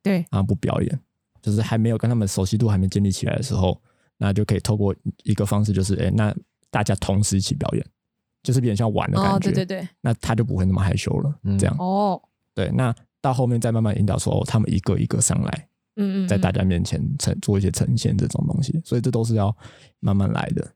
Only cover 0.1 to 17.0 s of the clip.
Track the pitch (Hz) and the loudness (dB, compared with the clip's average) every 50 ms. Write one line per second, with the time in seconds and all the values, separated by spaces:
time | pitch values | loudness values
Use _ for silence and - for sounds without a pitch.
0.1 | 196 175 165 - - 98 98 - - - - - - - - - - 135 _ _ | 0 0 -2 -2 0 0 2 2 0 0 0 -2 0 0 -2 -2 -4 -6 _ _
1.1 | _ _ _ _ _ _ - 107 104 104 110 - 117 113 110 117 113 110 - 113 | _ _ _ _ _ _ -4 -2 0 0 0 0 0 2 2 2 0 0 0 0
2.1 | 123 117 104 95 - - 95 92 - 110 123 110 101 92 95 92 - 101 101 98 | 2 2 0 0 0 0 0 0 2 2 2 2 4 2 2 2 2 2 2 2
3.1 | 92 - - - - - - - - 95 92 92 90 - _ _ _ _ _ _ | 0 0 -2 -2 -2 -2 -2 -2 0 2 2 2 0 -2 _ _ _ _ _ _
4.1 | _ _ 104 101 98 104 104 - 104 92 - - 107 104 101 98 92 _ _ - | _ _ -2 0 2 0 0 0 0 -2 0 0 0 0 0 0 -2 _ _ -10
5.1 | - _ _ - 107 - 104 101 104 101 107 107 98 98 95 98 98 - 85 92 | -10 _ _ -2 0 0 0 0 2 0 2 2 2 0 2 0 0 0 0 0
6.1 | 95 110 107 104 - - - _ _ _ _ _ - 107 104 - 101 - - - | 2 2 0 0 -2 -4 -10 _ _ _ _ _ -2 -2 0 0 0 0 0 0
7.1 | 196 196 202 - - 98 92 - - - - - - - - - _ _ _ _ | 2 2 2 2 2 0 0 0 -4 -4 -4 -2 -2 -4 -4 -6 _ _ _ _
8.1 | _ _ _ _ _ _ _ - 120 135 123 120 104 98 117 110 104 - - - | _ _ _ _ _ _ _ 0 0 2 2 0 0 0 0 0 0 0 -2 0
9.1 | - - 196 196 196 196 - 196 - 190 190 180 196 185 180 180 _ _ - - | 0 0 2 2 2 2 0 0 0 0 -2 -2 -6 -10 -10 -12 _ _ -2 -2
10.1 | 117 - - - 113 110 117 - 95 95 92 92 92 95 98 98 - 101 - - | -2 -2 -2 -2 0 0 0 0 0 0 2 2 2 2 2 0 0 -2 -2 -2
11.1 | - - - 143 151 - - 101 98 98 - - - 147 180 180 190 202 208 202 | -2 -2 -2 -2 -4 -4 -4 -2 0 0 0 0 0 -2 -2 -2 0 0 0 0
12.1 | 180 - _ _ _ _ _ _ _ - 98 - - 123 127 120 113 - - _ | -2 -4 _ _ _ _ _ _ _ -4 -4 -2 0 0 0 -2 -2 -6 -10 _
13.1 | _ _ - 139 127 123 131 120 123 117 113 117 113 117 110 107 - - - 104 | _ _ -2 -2 0 2 2 2 0 0 0 0 0 2 0 0 2 2 2 2
14.1 | - 113 - - - 101 - - - 110 104 - - 95 - - - - - - | 2 0 0 0 0 0 -2 0 0 0 2 2 0 0 0 0 0 0 0 -2
15.1 | - - - - - - - - - - - _ _ _ _ _ _ - 202 196 | 0 0 0 0 0 -2 -2 -4 -6 -8 -10 _ _ _ _ _ _ -4 -4 -2
16.1 | 190 196 185 180 104 98 95 92 92 - 92 92 87 87 90 - - - | -2 -2 -2 0 0 0 2 0 0 2 2 2 2 0 0 -2 -2 -4